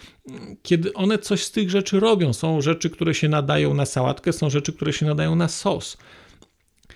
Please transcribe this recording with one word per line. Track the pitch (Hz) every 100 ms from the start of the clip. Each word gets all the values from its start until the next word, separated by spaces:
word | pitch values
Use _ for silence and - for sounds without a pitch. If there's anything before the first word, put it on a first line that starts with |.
| - _ - - - -
kiedy | - 170 175
one | - 190 214
coś | - 202
z | -
tych | - 196
rzeczy | 196 190 196
robią. | 220 208 160
Są | 120 160 160
rzeczy, | 143 160 160
które | - 165
się | 151 151
nadają | 151 143 151 147
na | 143 139
sałatkę, | - 127 139 -
są | 165 151
rzeczy, | 131 131
które | 151 151
się | 151 151
nadają | 151 156 165
na | 165
sos. | - 202 - - - - - - - _ _ _ _ _